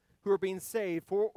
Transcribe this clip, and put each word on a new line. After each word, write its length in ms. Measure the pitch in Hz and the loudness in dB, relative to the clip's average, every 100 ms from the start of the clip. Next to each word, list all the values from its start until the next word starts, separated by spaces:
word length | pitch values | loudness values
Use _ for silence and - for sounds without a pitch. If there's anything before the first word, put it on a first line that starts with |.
| _ _ | _ _
who 60 | 202 | 0
are 80 | 196 | 2
being 220 | 190 190 | 2 -4
saved. 480 | - 226 196 165 - | -6 -4 -2 -4 -2
For, 240 | 196 214 | 0 0